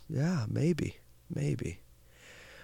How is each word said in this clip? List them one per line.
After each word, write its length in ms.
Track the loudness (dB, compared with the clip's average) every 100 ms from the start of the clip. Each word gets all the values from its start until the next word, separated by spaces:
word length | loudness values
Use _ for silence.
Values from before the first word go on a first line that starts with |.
| -4
Yeah, 380 | 0 2 2 2
maybe, 480 | 4 4 4 0 -4 -16 -20 -8
maybe. 480 | -2 0 0 -2 -6 -12 -20 -20 -20 -20 -20 -18 -18